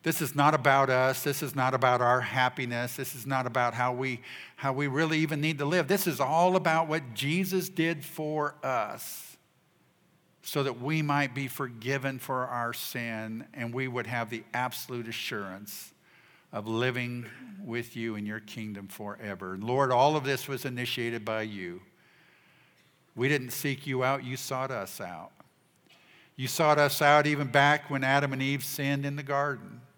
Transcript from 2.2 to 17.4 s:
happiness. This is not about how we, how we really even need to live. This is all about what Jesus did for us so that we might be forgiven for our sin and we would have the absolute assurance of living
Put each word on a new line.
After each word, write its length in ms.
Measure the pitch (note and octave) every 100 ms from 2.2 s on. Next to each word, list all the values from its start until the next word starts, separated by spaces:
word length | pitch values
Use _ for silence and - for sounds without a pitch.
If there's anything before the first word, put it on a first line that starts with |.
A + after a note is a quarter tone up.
happiness. 720 | A#2+ C3 B2+ B2+ B2 A#2+ A#2+
This 220 | - C3 C3+
is 100 | A#2
not 180 | C3+
about 300 | B2 B2 A#2+
how 180 | A#2 B2
we, 280 | B2 C3 A#2+ - - -
how 180 | - C#3
we 140 | C3+ C#3+
really 320 | C3+ D#3+ D#3
even 220 | D#3 D3+
need 180 | D#3 D3
to 60 |
live. 240 | C#3+ F3+ C#3+
This 180 | G3 F3+
is 140 | C#3+
all 340 | C3+ D#3+ F3+
about 320 | F#3 D#3+ D#3+ D#3
what 280 | D#3 C3
Jesus 540 | A2 C#3 F3 F#3 F#3 F#3
did 360 | - E3 D#3+
for 500 | - - D3+ D3+ D3 D3
us 760 | C3+ B2+ G#2 - - - - - _ _ _ _ _ _ _ _ _ _
so 200 | - D3
that 180 | C#3 C3
we 220 | B2+ D#3+
might 320 | D3 C#3+ C3+
be 140 | A#2+ C3+
forgiven 720 | - C3 A#2 A#2 C#3 C3+ C3
for 260 | - C3 B2+
our 260 | B2 A#2
sin 760 | A#2 - B2+ A#2 A2 A2 A2 -
and 220 | C#3 A#2
we 140 | A#2+ C3
would 180 | B2 A2
have 240 | A#2+ A2
the 140 | A2+ -
absolute 540 | A#2+ B2+ - - A#2+ A2+
assurance 840 | A2 - A2+ G2 F#2+ G#2 - - _ _ _ _ _ _ A2
of 100 | G#2
living 600 | A2+ B2+ B2 A#2+ A#2+ A#2 -